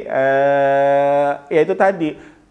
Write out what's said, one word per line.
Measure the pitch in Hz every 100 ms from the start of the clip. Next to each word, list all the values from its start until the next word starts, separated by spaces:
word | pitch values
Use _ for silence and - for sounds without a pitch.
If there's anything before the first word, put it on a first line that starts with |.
eh, | - 135 135 135 139 139 139 139 139 139 143 143 143 143 -
ya | 170
itu | 151
tadi, | 190 196 190 156 - - - _